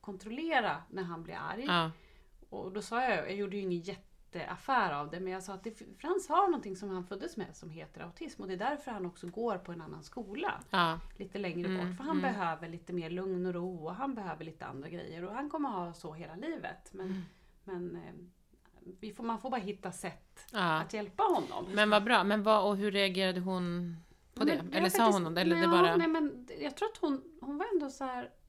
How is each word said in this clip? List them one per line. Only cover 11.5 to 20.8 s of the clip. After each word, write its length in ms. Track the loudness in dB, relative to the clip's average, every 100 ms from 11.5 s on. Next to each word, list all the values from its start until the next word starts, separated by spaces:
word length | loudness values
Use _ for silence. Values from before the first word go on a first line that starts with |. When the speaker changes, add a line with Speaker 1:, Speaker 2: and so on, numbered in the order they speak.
| -2 -2
Speaker 2:
Mm, 80 | -2 -2
Speaker 1:
bort, 80 | -4
för 60 |
han 140 | -2 0
Speaker 2:
mm. 140 | 0
Speaker 1:
behöver 360 | 0 -2 -2 -8
lite 240 | -12 -6
mer 160 | -6 -4
lugn 360 | -4 -2 -2 -2
och 80 |
ro 320 | -2 -4 -6 -8
och 100 | -4
han 200 | -4 -4
behöver 300 | -6 -8 -10
lite 200 | -10 -12
andra 240 | -10 -10
grejer 360 | -10 -10 -8 -8
och 80 | -6
han 140 | -6
kommer 200 | -2 -2
ha 240 | -2 -4
så 200 | -8 -12
hela 220 | -10 -12 -8
livet, 540 | -8 -6 -8 -10 -16
men, 140 | -10 -6
Speaker 2:
Mm. 140 | -6 -8 _ -20 _
Speaker 1:
men, 320 | -10 -6 -6 -8
eh, 180 | -12 -16 -18 _ _ _ _ -20 -20 -12
vi 140 | -12
får, 100 | -6
man 160 | -4 -4
får 100 | -2
bara 120 | -4
hitta 300 | -4 -6 -8
sätt 540 | -8 -10 -10 _ -20 -8
Speaker 2:
Ja. 300 | 0 2 2